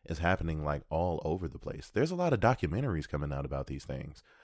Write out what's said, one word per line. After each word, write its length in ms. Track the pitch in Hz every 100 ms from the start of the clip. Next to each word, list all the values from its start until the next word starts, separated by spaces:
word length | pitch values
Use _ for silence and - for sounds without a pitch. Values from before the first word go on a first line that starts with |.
| -
is 140 | 80
happening, 440 | 85 95 82 78 73
like, 180 | 71 -
all 320 | 80 87 85
over 240 | 78 90 80
the 100 | -
place. 320 | - - -
There's 180 | 107 160
a 40 | 180
lot 180 | 175
of 60 | 117
documentaries 680 | 117 127 73 98 139 80 -
coming 240 | 71 73
out 140 | 69 69
about 220 | 69 69
these 180 | 69 -
things. 360 | 67 - - - -